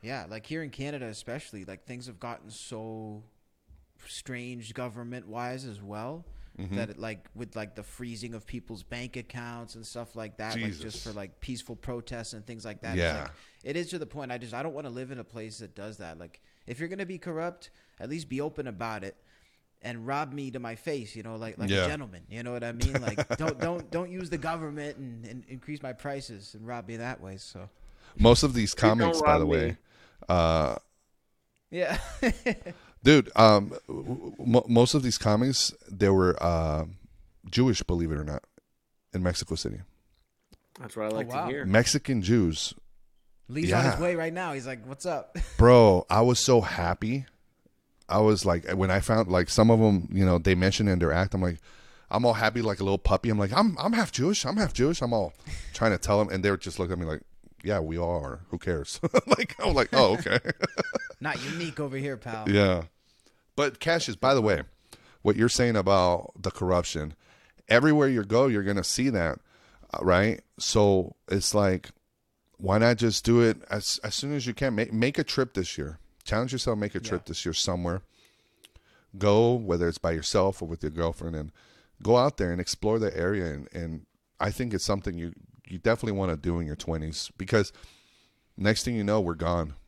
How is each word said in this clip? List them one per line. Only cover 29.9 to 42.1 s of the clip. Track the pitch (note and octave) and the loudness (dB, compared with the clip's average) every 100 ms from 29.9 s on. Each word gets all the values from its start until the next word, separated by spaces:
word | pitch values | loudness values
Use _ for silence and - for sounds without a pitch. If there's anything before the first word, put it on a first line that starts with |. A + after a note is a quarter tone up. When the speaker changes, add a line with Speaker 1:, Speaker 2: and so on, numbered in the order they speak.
| _ _ _ - | _ _ _ 0
Speaker 2:
uh, | F2 E2 D#2+ D2 G#1 _ _ _ _ _ _ _ _ _ | 4 4 4 2 -2 _ _ _ _ _ _ _ _ _
Speaker 1:
Yeah. | E3+ E3 E3 - - | -6 -4 -4 -6 -2
<laughs> | B3 G#3+ - G#3+ - E3+ - _ | -2 0 -4 -6 -8 -18 -20 _
Speaker 2:
dude, | B2+ D3 - - | 6 6 6 8
um, | A2 G#2 G2+ - - | 8 8 4 -10 -10
w-, | - | -10
w-, | - B2+ - - A#2+ | -8 -8 -10 -8 2
mo-, | A#2 A#2+ | 4 6
most | A#2 B2 | 4 6
of | D3+ | 4
these | B2+ A2 | 0 -2
comics, | A2 G#2 B2+ C3 - - - | 2 2 2 0 -2 -4 -16
they | G2 G2 | 0 4
were, | F#2+ F2+ - | 6 4 2
uh, | F2 E2+ D#2+ D#2 D#2+ F#2 - _ - _ - | 0 0 0 -2 -6 -10 -20 _ -20 _ -6
Jewish, | G#2 B2+ G#2 | 0 2 2
believe | - F2 E2 | 0 -2 0
it | D2+ | -2
or | D2+ | -6
not, | C#2+ _ _ _ _ _ _ _ | -8 _ _ _ _ _ _ _
in | F#2 | -2
Mexico | F2+ F2 - E2 | -2 -2 -6 -6
City. | - G#1 F2+ _ _ _ _ _ _ _ _ - | -6 -10 -16 _ _ _ _ _ _ _ _ -20
Speaker 3:
That's | A#2+ A2+ | -14 -8
what | G#2+ | -4
I | |
Speaker 1:
Oh, | A2 | -4
Speaker 3:
like | A#2 | -6
Speaker 1:
wow. | C3 F3 | -6 -6
Speaker 3:
to | |
hear. | C#3 B2 | -6 2
Speaker 2:
Mexican | G#2 A#2+ D3 - | 2 4 0 0